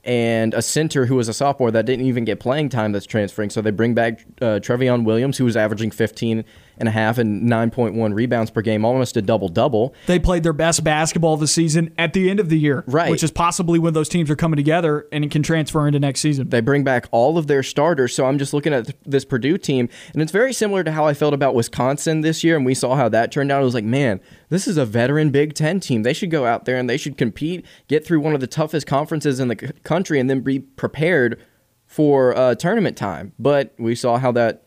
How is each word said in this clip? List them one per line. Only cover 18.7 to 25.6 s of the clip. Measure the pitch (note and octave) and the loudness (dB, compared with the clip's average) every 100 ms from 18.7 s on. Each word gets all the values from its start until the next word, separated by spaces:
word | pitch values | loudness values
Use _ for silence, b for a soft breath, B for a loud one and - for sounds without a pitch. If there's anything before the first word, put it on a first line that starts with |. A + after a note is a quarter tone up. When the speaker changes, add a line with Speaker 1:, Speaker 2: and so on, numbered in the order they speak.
Speaker 1:
at | C#3 A2+ | -2 -4
th-, | - | -12
this | - C#3 | -2 -2
Purdue | - B2+ B2+ F#3+ | 0 -2 0 -2
team, | - C3+ A#2+ B B | 0 -2 -2 B B
and | C#3+ | -4
it's | D#3 | -2
very | F#3+ C4 | 0 0
similar | B3 G#3+ G3 | 0 -2 0
to | D#3+ | -2
how | D#3 | 0
I | D3+ | 0
felt | D3 D3+ | 2 0
about | C#3+ C#3 | 2 2
Wisconsin | D3+ - - B2+ D3 E3 D#3+ | 0 -2 -2 -2 0 -2 0
this | D#3 D#3+ | 0 0
year, | E3 D#3+ | 2 2
and | |
we | B2+ | 2
saw | C3 B2+ C3+ | 0 0 2
how | A#2 | 2
that | A2 A#2 | 2 0
turned | D3 C#3 | -2 0
out. | C#3 | 2
It | |
was | C3+ | 2
like, | B2 | 0
man, | G#2+ C3+ C3+ F#2+ B B B | 0 0 0 -2 B B B
this | F3 A#3 | -4 0
is | |
a | D#3 | 0
veteran | A#2+ A2+ B2 D3+ D#3 | 0 0 2 2 2
Big | C3+ D3+ | 2 0
Ten | - | 0